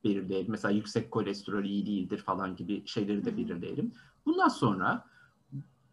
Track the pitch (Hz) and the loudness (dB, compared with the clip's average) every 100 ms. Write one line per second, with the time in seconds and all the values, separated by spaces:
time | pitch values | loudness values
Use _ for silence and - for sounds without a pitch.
0 | 107 98 92 95 92 104 104 104 107 - | 0 2 0 -2 0 0 2 2 2 -2
1 | - 113 101 101 - 101 98 101 101 101 | 0 0 0 -2 -2 0 0 0 0 0
2 | 90 101 - 92 95 92 90 98 - 113 | 0 -4 -2 -2 -2 -4 -4 -4 -4 -2
3 | 101 101 113 - - 85 90 - 233 - | 0 0 -2 -2 -4 -4 -6 -4 -4 -6
4 | - _ 285 359 339 - 117 95 104 240 | -20 _ 0 4 4 4 2 2 0 -2
5 | - - - _ _ 139 - _ _ | -6 -20 -20 _ _ -14 -14 _ _